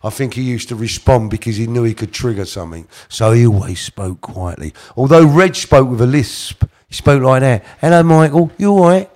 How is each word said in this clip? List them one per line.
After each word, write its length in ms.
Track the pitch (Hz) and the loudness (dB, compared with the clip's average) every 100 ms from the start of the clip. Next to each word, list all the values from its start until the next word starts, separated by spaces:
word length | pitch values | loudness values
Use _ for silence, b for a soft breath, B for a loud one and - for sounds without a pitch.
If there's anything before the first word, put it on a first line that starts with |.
I 60 | 107 | -10
think 240 | - 135 | -8 -8
he 80 | 113 | -6
used 260 | 127 120 - | -8 -8 -10
to 80 | 117 | -10
respond 540 | 113 - - 127 107 | -8 -4 0 0 0
because 260 | 101 - 107 | -8 -8 -6
he 100 | 113 | -4
knew 180 | 120 | -2
he 100 | 113 | -4
could 180 | 110 110 | -4 -10
trigger 320 | - 123 101 | -8 -6 -6
something. 440 | 95 - 82 82 80 B B | -8 -10 -12 -14 -18 B B
So 240 | - 110 | -2 2
he 140 | 117 120 | 4 4
always 340 | 104 92 90 | 2 -4 -10
spoke 400 | - - 95 92 | -12 -12 -12 -12
quietly. 540 | - 90 90 - 78 - B - | -14 -12 -10 -10 -14 -16 B -4
Although 300 | 135 165 160 | 4 6 6
Reg 280 | 147 185 | 4 2
spoke 340 | 139 - 143 131 | -2 2 2 2
with 120 | 120 | 0
a 60 | 123 | 0
lisp, 580 | 143 120 - - - - _ _ | 0 -2 -8 -16 -6 -6 _ _
he 60 | |
spoke 280 | - - 139 | -4 0 2
like 200 | 131 131 | 2 2
that. 220 | 135 117 B B | 2 -2 B B
Hello, 220 | 151 170 | 2 4
Michael. 480 | 165 160 156 143 165 - | 4 4 4 2 -2 -2
You 140 | 202 | 0
alright? 400 | 202 170 185 190 | 2 4 2 -2